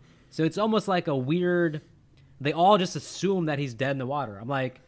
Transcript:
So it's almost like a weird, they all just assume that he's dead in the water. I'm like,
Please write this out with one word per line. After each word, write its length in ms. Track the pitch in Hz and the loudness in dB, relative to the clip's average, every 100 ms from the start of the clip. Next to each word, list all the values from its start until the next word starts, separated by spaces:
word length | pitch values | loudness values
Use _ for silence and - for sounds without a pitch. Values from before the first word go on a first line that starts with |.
| - - - | -20 -20 -12
So 120 | - | -2
it's 140 | 160 190 | -2 0
almost 300 | 220 220 202 | 0 2 2
like 180 | 180 170 | 0 0
a 100 | 139 | -2
weird, 640 | 127 175 175 175 170 151 - - _ - - - | 0 0 2 2 0 -2 -10 -20 _ -20 -20 -8
they 120 | 135 | -4
all 240 | 156 180 208 | 2 6 6
just 180 | 180 147 | 4 -4
assume 500 | - - 185 190 156 | -8 -2 0 0 0
that 120 | 143 | -2
he's 140 | 143 | -4
dead 180 | 113 135 | -2 -2
in 60 | 139 | -2
the 80 | 127 | -4
water. 300 | 143 120 98 | -4 -6 -8
I'm 80 | 113 | -6
like, 320 | 139 127 - | -4 -4 -6